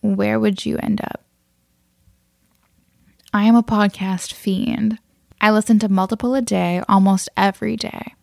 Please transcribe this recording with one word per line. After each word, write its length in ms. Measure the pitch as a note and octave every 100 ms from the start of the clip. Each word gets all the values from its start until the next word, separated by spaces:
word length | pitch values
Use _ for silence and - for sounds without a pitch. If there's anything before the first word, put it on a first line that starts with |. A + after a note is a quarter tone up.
| G#3+
where 260 | G3 G3+ -
would 260 | G#3+ F#3+ -
you 120 | -
end 240 | - G#3
up? 220 | - - _ _ _ _ _ _ _ _ _ _ _ _ _ _ _ _ _ _ _ _ _
I 100 | G#3
am 120 | G#3 A#3
a 80 |
podcast 680 | A3+ G#3+ G3+ - F#3+ F#3 -
fiend. 680 | - - F#3+ - - G#3+ A3 _ _ _ _
I 100 | G#3
listen 280 | G#3+ G#3+ A3+
to 100 | G#3+
multiple 460 | F#3+ F#3+ A3+ A#3+ C4
a 60 |
day, 400 | A#3+ G3 F3 F3 -
almost 420 | G3 G3 F#3+ - -
every 400 | G3 F#3+ G#3+ A3
day. 380 | A3 - - _